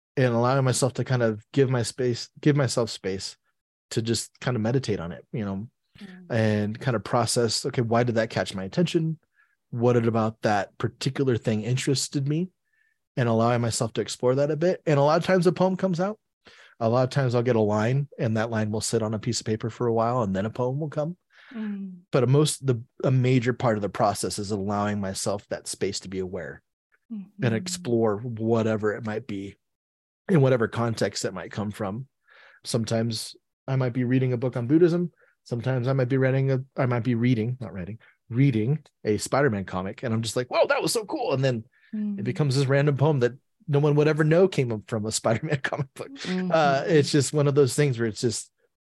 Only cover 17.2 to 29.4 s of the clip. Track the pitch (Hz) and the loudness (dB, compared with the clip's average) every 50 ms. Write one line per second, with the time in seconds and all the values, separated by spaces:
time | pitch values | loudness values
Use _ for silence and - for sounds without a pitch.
17.2 | 135 123 117 123 117 127 120 110 107 104 107 107 107 120 131 143 143 - - - | 0 2 2 2 2 4 4 4 4 4 2 2 2 2 0 0 -2 -4 -6 -4
18.2 | 143 113 110 110 110 117 113 110 110 107 107 107 - - 120 113 110 107 110 101 | -2 0 0 0 0 0 0 -2 -2 0 -2 -4 -2 0 0 0 0 0 -4 -4
19.2 | - 127 110 - - 113 110 107 - 113 - - 123 117 113 113 113 117 123 127 | -4 -4 -4 -4 -2 -4 -4 -2 -4 -8 -4 -2 -2 0 2 2 2 2 0 0
20.2 | 110 95 95 95 101 110 - - 123 127 135 147 160 143 - 151 147 170 180 - | 0 0 -2 -2 -2 -4 -4 -4 -4 -4 -2 -4 -6 -6 -4 -4 -4 -4 -8 -12
21.2 | _ _ _ - - - 262 220 220 208 202 196 196 190 180 175 - _ - 139 | _ _ _ -20 -20 -14 -12 -10 -8 -8 -8 -8 -10 -12 -14 -18 -8 _ 2 2
22.2 | 120 123 139 147 156 151 - - 139 135 123 113 123 - _ - - 143 131 131 | 4 4 4 4 4 2 0 -2 -2 -2 -2 -2 -4 -12 _ -4 0 2 2 2
23.2 | 123 127 131 127 113 127 113 - - 120 110 107 101 95 - - 117 101 95 - | 4 4 2 2 2 0 -2 0 0 0 0 0 -2 -4 0 0 0 0 2 0
24.2 | - 92 - - 104 95 110 98 95 101 101 101 101 104 104 101 98 95 95 - | -4 -6 -4 -6 -6 -4 -4 -4 -2 -2 -2 0 0 -2 -2 -2 -4 -6 -6 -4
25.2 | - 113 98 104 - _ 95 80 - - - - 101 95 98 - - 92 95 92 | -4 -4 -4 -4 -6 _ -10 -10 -8 -12 -6 -4 -4 -4 -4 -6 -10 -8 -6 -6
26.2 | 92 90 95 90 78 67 71 - _ _ _ _ _ _ _ _ _ _ 117 104 | -6 -6 -8 -10 -10 -10 -14 -16 _ _ _ _ _ _ _ _ _ _ -14 -14
27.2 | 92 - _ - - 120 113 107 - - - - - 123 120 113 113 110 101 101 | -14 -14 _ -2 -2 0 0 -2 -4 -6 -10 -8 -2 0 0 2 2 2 0 -2
28.2 | 123 127 113 110 113 113 117 113 107 113 110 104 107 107 101 110 117 110 107 110 | -6 -8 -6 -4 0 0 2 2 2 0 0 0 0 -2 -2 -2 -6 -6 -6 -6
29.2 | - - 104 98 | -8 -8 -10 -10